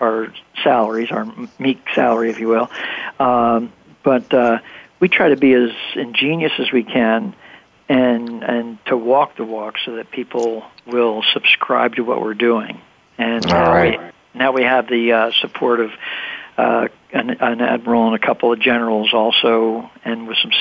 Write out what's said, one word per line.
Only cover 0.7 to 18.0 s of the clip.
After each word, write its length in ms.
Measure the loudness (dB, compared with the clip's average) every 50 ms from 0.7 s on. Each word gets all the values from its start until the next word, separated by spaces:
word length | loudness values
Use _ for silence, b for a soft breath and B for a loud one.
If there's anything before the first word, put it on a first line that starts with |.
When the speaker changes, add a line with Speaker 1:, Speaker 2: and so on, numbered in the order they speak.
| 2 2 2 0 0 -2 -4 -4
Speaker 1:
our 160 | -4 -6 -6 -8 -10 -14 -14 -14 _ -4
meek 240 | -2 -2 -2 -2 -4 -4 -2
salary, 380 | 0 2 2 2 2 0 -2
if 80 | -2 -2
you 80 | 0 0
will. 200 | 2 2 0 -2 B B B B B B B B B -2
Um, 540 | 0 2 2 2 2 2 2 0 -2 -4 -10 _ _ _ -12 _ 0
but, 300 | 2 2 2 0 2 2
uh, 260 | 2 4 4 2 0 -2 B B B B B B 0
we 80 | 0 2
try 220 | 2 4 4 4
to 80 | 4 4
be 160 | 6 6 6
as 180 | 6 4 2 -2 -6 -10 -10 -8
ingenious 560 | -8 -8 -6 -4 -2 0 0 0 0 -2 -2 -2 -2
as 100 | -2 0
we 140 | 0 0 -2
can 500 | 0 0 0 2 2 2 0 -2 -4 -10 B B B B B B B B _ _ 0
and, 560 | 2 2 4 4 2 0 -2 -6 -10 -8 -6
and 420 | -4 -4 -4 -4 -6 -10 -10 -4 -2
to 100 | -2 0
walk 400 | 2 2 2 2 2 0 -2 -8
the 80 | -8
walk 320 | -8 -8 -8 -8 -8 -8 -8 -8
so 100 | -8 -8
that 160 | -10 -12 -12
people 540 | -10 -10 -10 -6 -4 -2 -2 -2 -4 -6 -10 -16 -20 -20 -12
will 380 | -6 -2 0 0 0 0 -2 -2 -2
subscribe 640 | -2 0 2 0 0 2 0 0 0 0 0 0 -2
to 80 | -2 -2
what 180 | -2 -2 -2
we're 120 | -2 -4 -4
doing. 480 | 0 2 2 2 2 -2 -6 -12 -16 -18 _ _ _ _ _ _ -6
And 280 | -4 -4 -2 -2 -2
Speaker 2:
All 80 | 0 0
Speaker 1:
now 180 | 2 4 4
Speaker 2:
right. 280 | 4 4 4 2 0 -2
Speaker 1:
we, 380 | -8 -14 -20 _ _ _ -6 -2
now 120 | -2 0
we 120 | 2 2 2
have 260 | 2 2 2 2 2
the, 240 | 0 0 2 4 4
uh, 180 | 2 2 2
support 480 | 0 -2 -2 -4 -4 -2 0 0 2 2
of, 120 | 0 -2 -6 -12 B B B B B B B B B B B 0
uh, 300 | 0 2 2 0 0 -2 -6 _ _ -8
an, 200 | -6 -4 -4 -4 -4 -2
an 200 | -2 -2 0 0
admiral 460 | 0 0 -2 -2 0 0 2 2